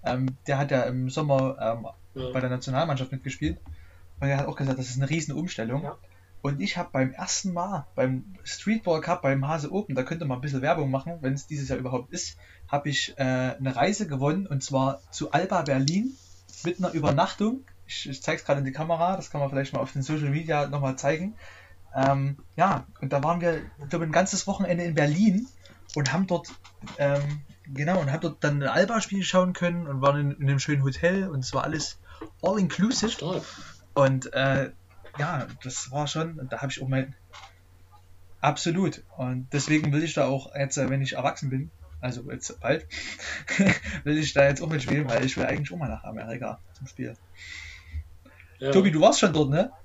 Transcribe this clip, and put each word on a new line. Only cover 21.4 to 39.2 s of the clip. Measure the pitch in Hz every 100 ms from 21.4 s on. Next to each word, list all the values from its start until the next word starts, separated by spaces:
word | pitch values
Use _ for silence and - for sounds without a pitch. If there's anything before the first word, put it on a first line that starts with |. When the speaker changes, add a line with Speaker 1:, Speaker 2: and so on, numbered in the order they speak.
| - - - - - 131
Speaker 1:
Ähm, | 135 139 139 143 -
ja, | - 185 156 - -
und | 135
da | 139
waren | 143 170
wir, | 170 156 - -
ich | 143
glaub, | 170
ein | 165
ganzes | 156 190 196 -
Wochenende | 202 185 170
in | 175
Berlin | 156 147 151 220 185 254 - - - - -
und | 143
haben | 151 190
dort, | 175 - - - - - -
ähm, | 143 143 143 147 - - -
genau, | 135 147 185
und | 143
haben | 139
dort | 165 147
dann | 151 147
ein | 135
Alba-Spiel | - 190 226 - 196
schauen | 180 185 185
können | 180 175 170 165
und | 135
waren | 139 143
in, | 143 139
in | 139
einem | 139
schönen | - 147
Hotel | 139 131 170 190 190
und | 143
es | 127
war | 135
alles | - 156 143 - - - - -
all | 170 208
inclusive. | 185 - 208 254 214
Speaker 2:
Stark. | - 156 160 - - - - -
Speaker 1:
Und, | - 135 135 -
äh, | - 135 135 135 - - - - -
ja, | 147 160 113 120
das | 131 - -
war | 135 147
schon, | 156 165 160
und | 131
da | 110
hab | 139
ich | -
auch | 131
mein, | 131 135 - - - - - - - - - - - - -
absolut. | 135 147 - 170 185 - -
Und | -